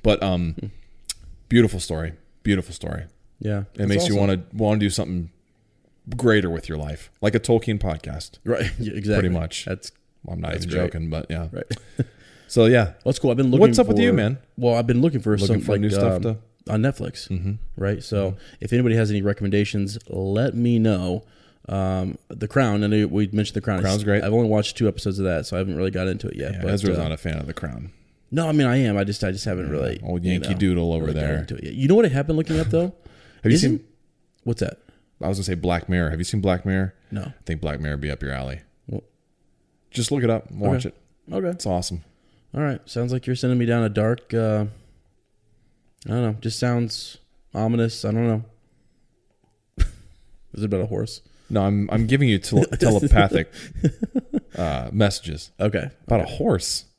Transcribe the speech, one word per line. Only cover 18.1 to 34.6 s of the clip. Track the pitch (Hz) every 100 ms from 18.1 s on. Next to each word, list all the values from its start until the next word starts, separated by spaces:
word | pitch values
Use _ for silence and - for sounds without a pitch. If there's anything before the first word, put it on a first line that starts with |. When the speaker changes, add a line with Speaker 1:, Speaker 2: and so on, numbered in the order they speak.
| 104 95
Speaker 1:
Mm-hmm. | 95 - -
Speaker 2:
if | -
anybody | 120 123 113
has | 107
any | 104
recommendations, | 101 101 101 101 101 104 98 107 -
let | 90 95 101 127 117
me | 120 117
know. | 110 95 90 90 - _ _ _ -
Um, | 98 95 92 92 - _
The | - 107
Crown, | - 123 104
I | 104
know | 107 98
we | 87 101
mentioned | 101 104
The | 104
Crown. | 110 92
Speaker 1:
Crown's | 98 104
great. | 104 101
Speaker 2:
I've | 101
only | 113 113
watched | 107 104 -
two | 110
episodes | - 104 95
of | 95
that, | 82 -
so | 92
I |
haven't | 95 80
really | 95
got | 92 92
into | 92 -
it | -
yet. | 67
Speaker 1:
Yeah, | 95
Speaker 2:
But, | 90
Speaker 1:
Ezra's | 101 98 82
Speaker 2:
uh, |
Speaker 1:
not | 80
a | 78
fan | 85 78
of | 71
The |
Crown. | - 76 58 92 - _ _ _
Speaker 2:
no, | 143 160
I |
mean, | 151 131
I | 131
am. | 123 101
I |
just, | 98 104
I | 98
just | 95
haven't | 110 90 78
Speaker 1:
Yeah, |
Speaker 2:
really, | 73 64 -
Speaker 1:
old | - 87
Speaker 2:
you | 90
Speaker 1:
Yankee | 90 -
Speaker 2:
know, | 92
Speaker 1:
Doodle | 98 87 85
over | 80 76
Speaker 2:
really | 76
got | 76
Speaker 1:
there. | 76
Speaker 2:
into | - -
it |
yet. | 73
You | - 135
know |
what | 208 214
happened | 131 147 156
looking | 160 156
up, | 160
though? | 160 180 - - -
Speaker 1:
<laughs> | - -
Have | -
you | 156
Speaker 2:
Isn't, | 135 311
Speaker 1:
seen | - _ _ _ _ _
Speaker 2:
what's | 120 117